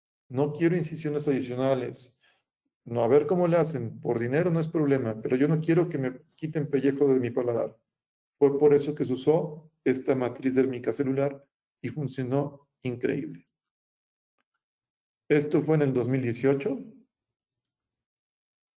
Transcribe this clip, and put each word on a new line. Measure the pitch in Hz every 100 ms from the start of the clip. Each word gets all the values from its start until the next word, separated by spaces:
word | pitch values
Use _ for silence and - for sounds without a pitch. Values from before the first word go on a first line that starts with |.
| _ _ _
"No | 127 147
quiero | 151 165 180
incisiones | 156 156 156 147 147
adicionales. | 131 120 123 135 131 120 127 - _ _ _ _ _ _ _ -
No, | 120
a | 117
ver | 143 151
cómo | 180 175
le | 170
hacen. | 156 139 113 -
Por | - 120
dinero | 120 139 175
no | 165
es | 160
problema, | 165 147 135 117 110
pero | - 127
yo | 147
no | 160
quiero | 160 165 160
que | 139
me | 131 - _ _
quiten | 156 160 139
pellejo | 139 135 135 143
de | 131
mi | 120
paladar". | 117 120 117 110 - _ _ _ _ _ _
Fue | 143 139
por | 147
eso | 143 147 151
que | 127
se |
usó | 127 - 160 180 - - _
esta | - 131 - 131
matriz | 123 117 131 127
dérmica | 127 123 123
celular | 117 127 135 139 139 _ _ _ _
y | 120
funcionó | 156 131 - 123 135 - - _ _
increíble. | 127 123 123 - 156 160 _ _ _ _ _ _ _ _ _ _ _ _ _ _ _ _ _ _ _
Esto | 147 151 160
fue | 143 156
en |
el | 143
dos | 127 120
mil | 135
dieciocho. | 123 117 135 139 202 254 - - _ _ _ _ _ _ _ _ _ _ _ _ _ _ _ _ _